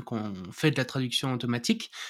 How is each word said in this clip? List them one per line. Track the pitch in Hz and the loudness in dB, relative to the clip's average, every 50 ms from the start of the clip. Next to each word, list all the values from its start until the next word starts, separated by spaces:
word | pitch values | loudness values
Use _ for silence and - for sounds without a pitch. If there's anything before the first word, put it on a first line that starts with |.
| 117 | -4
qu'on | - 120 113 107 104 98 92 92 90 | -4 -4 -4 -2 -4 -4 -6 -8 -10
fait | 87 - - 156 | -4 2 4 4
de | 139 | 4
la | 135 131 | 4 0
traduction | 123 - 135 131 123 120 - - 135 | 0 0 -2 -2 0 0 0 0 2
automatique. | 127 120 - 120 120 120 120 - 226 226 - - - - - | 0 0 2 2 0 2 4 2 2 2 0 -6 -10 -12 -12